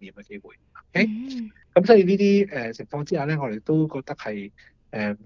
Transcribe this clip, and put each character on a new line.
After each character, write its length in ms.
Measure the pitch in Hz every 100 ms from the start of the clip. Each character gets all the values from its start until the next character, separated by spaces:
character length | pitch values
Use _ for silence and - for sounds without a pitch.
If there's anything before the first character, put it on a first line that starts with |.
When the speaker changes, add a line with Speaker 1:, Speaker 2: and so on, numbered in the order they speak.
Speaker 1:
染 80 | 95
嘅 120 | 101
機 140 | - 101
會。 180 | - _ _ - -
OK？ 160 | 175 220
Speaker 2:
嗯。 440 | 220 262 254 220 _ _
Speaker 1:
咁 120 | - 202
所 100 | 220
以 60 |
呢 140 | 180 196
啲， 300 | 202 202 202
誒， 240 | 139 117
情 140 | - -
況 180 | 147
之 100 | 147
下 100 | 170
呢， 140 | 143 156
我 80 | 127
哋 120 | 107
都 260 | - 156 156
覺 160 | 139
得 140 | - -
係， 340 | 113 104 101 _ - _ _
誒， 260 | 107 104 104